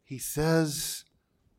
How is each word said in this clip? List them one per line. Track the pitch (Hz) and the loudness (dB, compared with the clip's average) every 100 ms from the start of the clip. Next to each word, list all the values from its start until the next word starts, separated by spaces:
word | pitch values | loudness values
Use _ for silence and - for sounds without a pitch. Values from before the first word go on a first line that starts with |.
He | _ 131 | _ -10
says, | - - 156 160 160 147 - - - _ _ _ _ | -6 0 4 4 2 -2 -6 -8 -14 _ _ _ _